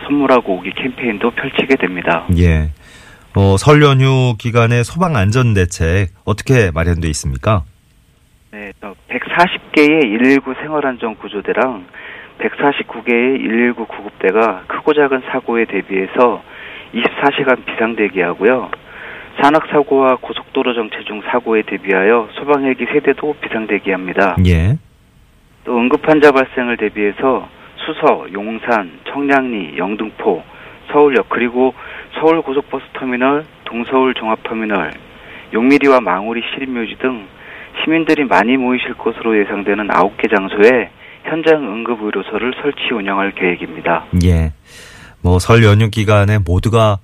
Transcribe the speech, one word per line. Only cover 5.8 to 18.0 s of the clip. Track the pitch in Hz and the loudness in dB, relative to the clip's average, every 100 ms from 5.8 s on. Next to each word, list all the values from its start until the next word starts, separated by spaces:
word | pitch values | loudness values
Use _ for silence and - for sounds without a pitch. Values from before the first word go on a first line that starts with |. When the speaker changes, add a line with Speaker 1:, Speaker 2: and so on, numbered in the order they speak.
| 82 92 95 - | 0 0 -2 -4
Speaker 2:
어떻게 | - 104 - 131 98 | -4 -2 2 4 4
마련돼 | 76 85 82 82 | 2 0 0 -2
있습니까? | 76 73 65 - 104 - - _ _ _ _ _ _ _ | -4 -6 -4 0 0 -2 -14 _ _ _ _ _ _ _
Speaker 1:
네, | 104 101 - | -16 -16 -14
저 | 104 92 - | -16 -16 -10
백사십 | - - - 180 - - | -10 -4 0 0 -2 -2
개의 | - 147 156 | 4 4 4
일일구 | 127 110 127 139 131 127 | 2 2 4 4 2 -8
생활안전 | 151 151 143 120 117 107 | -6 -4 -4 -4 -6 -8
구조대랑 | 101 101 - - 127 110 87 - - - - - | -10 -6 -4 0 -2 -4 -14 -18 -18 -18 -18 -8
백사십구 | - - 143 - - - | -6 0 0 0 -6 -8
개의 | - 117 123 135 | -2 0 2 0
일일구 | - 113 123 117 110 | 0 0 0 -2 -8
구급대가 | - - - 95 104 113 92 - | -12 -14 -2 0 2 0 -2 -8
크고 | - - | -4 0
작은 | 147 143 135 - | 2 2 0 -4
사고에 | 131 - 117 113 | -8 -4 -2 -2
대비해서 | 98 92 95 95 - 123 95 - - - - - | -4 -4 -4 -2 2 2 0 -8 -20 -18 -18 -12
이십사 | 113 117 - 143 - | -4 -4 -2 -2 0
시간 | 135 120 | 0 -2
비상대기하고요. | - - - 110 | -4 -4 -4 0